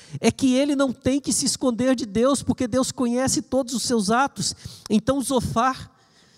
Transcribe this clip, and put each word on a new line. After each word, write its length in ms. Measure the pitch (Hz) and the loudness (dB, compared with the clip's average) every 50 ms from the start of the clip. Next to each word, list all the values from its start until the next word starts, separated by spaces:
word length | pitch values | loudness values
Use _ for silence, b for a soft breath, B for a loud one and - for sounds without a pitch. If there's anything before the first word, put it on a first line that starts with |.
| B B 151 139 | B B -12 0
é 120 | - 220 | 0 0
que 240 | 233 - - 262 247 | 0 2 0 2 2
ele 200 | 254 285 294 294 | 2 2 2 2
não 160 | 269 277 269 | 2 0 0
tem 300 | 233 - _ 254 262 285 | 0 -2 _ 0 0 0
que 100 | - - | 0 -2
se 140 | 233 - 285 | -2 -2 -2
esconder 500 | 240 - - - 262 240 202 247 262 262 | -2 -4 0 0 -2 0 2 2 0 2
de 120 | 240 269 208 | 0 -2 -4
Deus, 340 | 190 220 233 269 285 - | 0 2 2 4 2 2
porque 260 | - - 233 - 262 233 | 0 -2 -2 -2 -2 0
Deus 240 | 202 254 262 - | 0 0 0 0
conhece 520 | - - 254 240 240 247 262 254 262 311 - | -2 -2 -2 0 0 0 0 0 0 -2 -2
todos 300 | - - 254 269 233 285 | -2 -2 -2 0 0 -4
os 100 | 220 - | -4 -2
seus 260 | - 254 226 196 180 | 0 0 0 0 2
atos. 460 | 226 240 277 277 - - 156 - - B B B B B B B | 2 2 0 0 -2 -4 -6 -6 -6 B B B B B B B
Então 320 | 202 214 - - 269 277 | 0 0 2 2 0 0
Zofar 720 | 247 - 277 247 - - 139 226 233 262 262 - - - b b b b b b b b b | 0 0 0 0 0 0 0 2 2 2 0 -2 -8 -16 b b b b b b b b b